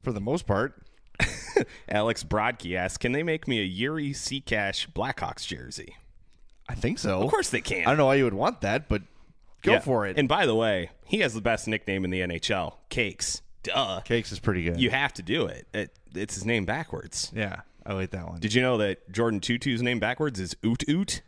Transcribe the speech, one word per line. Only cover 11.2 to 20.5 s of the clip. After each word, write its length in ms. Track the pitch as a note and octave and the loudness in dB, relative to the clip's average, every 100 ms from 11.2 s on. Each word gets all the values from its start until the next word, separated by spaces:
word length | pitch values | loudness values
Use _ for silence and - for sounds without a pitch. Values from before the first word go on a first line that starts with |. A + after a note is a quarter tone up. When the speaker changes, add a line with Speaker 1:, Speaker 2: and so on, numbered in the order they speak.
| E3 A2 | 2 0
Speaker 2:
the 60 | |
best 260 | G#2+ A2 - | 0 0 0
nickname 360 | A2 - F#2+ F#2 | -2 0 0 0
in 40 | |
the 120 | F#2 | 0
N 80 | F2+ | -2
H 180 | E2+ - | -2 -2
L, 300 | G2+ D#2 - - | 0 -2 -8 -6
Cakes. 520 | - G#2+ F#2 - - - - | -2 -2 -2 -6 -6 -10 -12
Duh. 380 | - G#2 A#2 F#2 | -2 0 0 -2
Speaker 1:
Cakes 280 | - A#2+ A2 | 0 0 0
is 80 | F#2 | -4
pretty 240 | - F#2 | 0 0
good. 160 | E2+ E2+ | 0 2
Speaker 2:
You 80 | B2 | 2
have 240 | C3+ C#3 | 2 0
to 80 | - | -2
do 240 | E2+ D3 A2 | -4 0 0
it. 220 | - - | -4 -6
It, 180 | - F2+ - - E2 | -6 -6 -10 -12 -8
it's 180 | A2 | -6
his 120 | - G2 | -4 0
name 200 | A#2 F#2 | 0 0
backwards. 680 | B2 D#3+ - - - - A2 | -2 -4 -10 -8 -8 -6 -4
Speaker 1:
Yeah, 260 | G2+ F2+ - - - | -4 -6 -14 -18 -6
I 80 | |
like 160 | G2 F#2+ | -4 -4
that 160 | - E2+ | -6 -8
one. 120 | E2+ | -4
Speaker 2:
Did 160 | G#2 A#2 | 2 2
you 60 | |
know 140 | B2+ A#2+ | 2 2
that 340 | G#2 F#2 - | 0 -2 -6
Jordan 280 | F#2+ A#2 G#2 | -2 0 0
Tootoo's 440 | - A#2+ C#3+ A#2 | -2 -2 -2 -2
name 160 | B2 A#2+ | 0 0
backwards 400 | G#2 B2 D#3 G#2 | -2 -2 -4 -4
is 160 | F#2 | -8